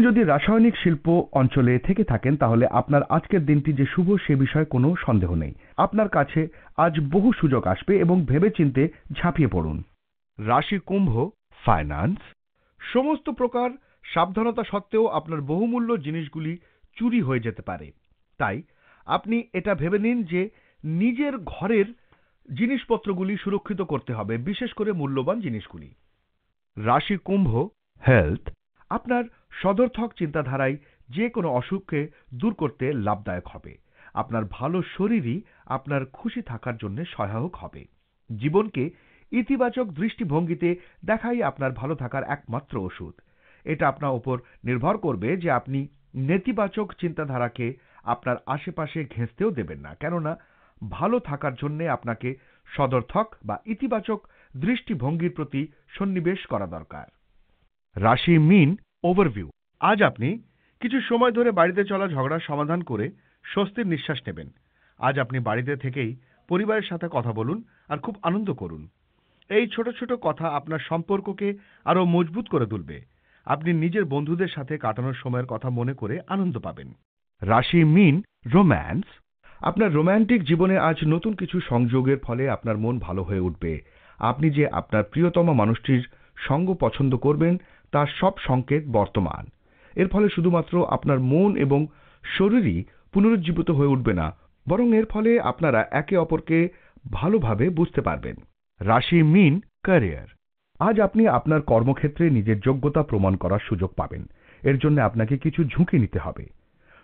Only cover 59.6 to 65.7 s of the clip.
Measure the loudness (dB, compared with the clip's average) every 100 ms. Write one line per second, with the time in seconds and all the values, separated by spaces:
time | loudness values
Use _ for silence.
59.6 | _ -4 0 2 2 0 -4 -4 -10 _
60.6 | _ -8 -4 -4 0 2 2 2 2 4
61.6 | 2 2 -2 -2 -2 -2 -2 -4 -4 -4
62.6 | -2 -4 -4 -4 -4 -8 _ _ -8 -4
63.6 | -4 -2 -2 -2 -4 -8 -8 -12 -14 _
64.6 | _ _ _ -4 -2 0 -2 -4 -2 -2
65.6 | -4